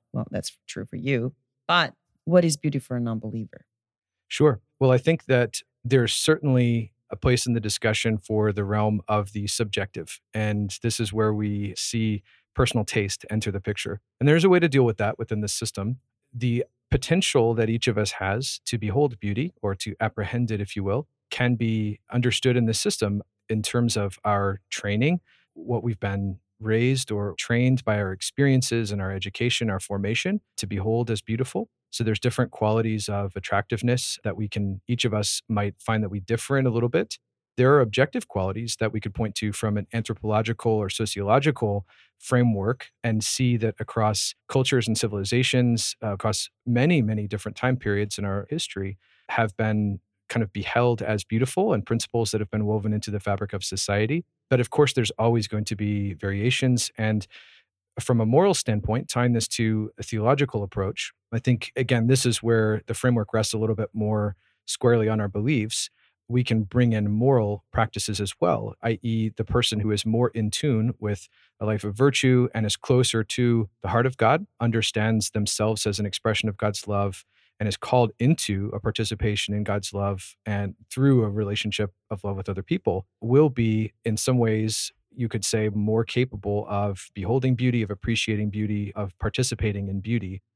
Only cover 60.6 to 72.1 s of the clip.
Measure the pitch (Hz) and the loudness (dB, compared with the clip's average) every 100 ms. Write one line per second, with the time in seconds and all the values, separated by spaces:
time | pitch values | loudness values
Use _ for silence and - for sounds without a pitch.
60.6 | 98 104 95 - - - _ 117 131 120 | -4 -2 -4 -4 -10 -14 _ -2 2 0
61.6 | - 135 127 120 117 131 120 113 113 113 | 0 -4 0 2 4 2 2 0 2 2
62.6 | 107 107 - - 127 117 101 110 104 107 | 2 0 -4 -2 0 0 0 0 0 0
63.6 | 110 110 104 107 107 107 104 - _ _ | -2 -2 -4 -2 0 0 -2 -4 _ _
64.6 | - - 120 117 107 107 101 104 123 131 | -10 0 2 4 2 0 -2 -2 0 0
65.6 | 110 - - _ _ _ - 123 123 113 | 0 -4 -6 _ _ _ -2 0 2 0
66.6 | 98 123 120 110 104 104 131 127 104 104 | 2 2 2 2 0 2 4 4 2 -2
67.6 | - - 110 101 - 101 98 - - 65 | -4 0 0 -2 -4 -4 -4 0 0 0
68.6 | 107 - 113 107 117 113 110 - 107 123 | -2 -6 -4 -2 -2 -2 -2 -4 -2 0
69.6 | - 107 107 104 110 113 123 113 104 - | 0 0 0 0 0 2 2 0 -2 0
70.6 | 151 110 117 - 104 101 - _ _ - | 0 2 0 -2 -4 -6 -10 _ _ -6
71.6 | 107 104 104 104 139 | -2 -2 -2 2 2